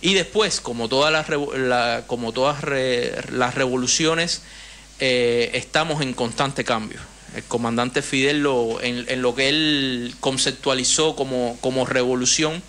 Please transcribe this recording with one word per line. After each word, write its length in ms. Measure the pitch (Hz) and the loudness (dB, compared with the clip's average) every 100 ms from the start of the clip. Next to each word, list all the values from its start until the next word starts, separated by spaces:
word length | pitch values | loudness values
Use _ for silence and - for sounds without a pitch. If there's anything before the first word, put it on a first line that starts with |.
Y 140 | 175 196 | 4 2
después, 440 | 165 208 208 - | 2 0 0 0
como 300 | - 117 117 | -4 -4 0
todas 220 | 131 147 | 4 4
las 140 | 156 156 | 2 0
revo-, 280 | 151 143 131 | -2 -2 -2
la, 480 | 131 123 120 117 117 | 2 2 2 0 -4
como 240 | 120 113 | -4 -4
todas 300 | 113 131 143 | 0 0 0
re-, 520 | 147 139 131 123 123 - 135 | -2 0 0 0 0 -4 -4
las 220 | 127 123 135 | 0 0 2
revoluciones, 840 | 131 127 127 - 160 165 165 - - - - - - - | 0 0 0 2 2 2 0 -4 -8 -20 -20 -20 -20 -4
eh, 520 | 135 123 120 120 117 | 0 4 4 2 0
estamos 480 | 127 - 156 160 151 | -2 -2 0 0 0
en 120 | 135 | -2
constante 500 | 123 120 - 139 139 | -2 -4 0 -2 -2
cambio. 360 | - 117 110 - - - - - | 0 -2 -2 -12 -16 -18 -12 -12
El 80 | |
comandante 580 | - 117 117 117 123 147 | -4 -2 0 0 0 -2
Fidel, 400 | 135 135 135 147 | -2 0 2 2
lo, 400 | 143 127 113 113 | 2 2 0 -2
en, 240 | 123 120 - | -2 -4 -4
en 140 | 131 | 0
lo 140 | 123 123 | 0 2
que 140 | 135 | 2
él 680 | 151 156 147 135 127 120 - | 2 2 2 0 -2 -6 -4
conceptualizó 960 | 139 131 147 127 - 131 127 - 160 151 | -2 0 -2 -2 -2 0 2 2 2 0
como, 420 | 135 127 120 117 | -2 0 -2 -2
como 240 | 131 131 127 | -2 0 0
revolución 760 | 131 123 127 123 - 156 165 | 2 2 2 2 2 0 -2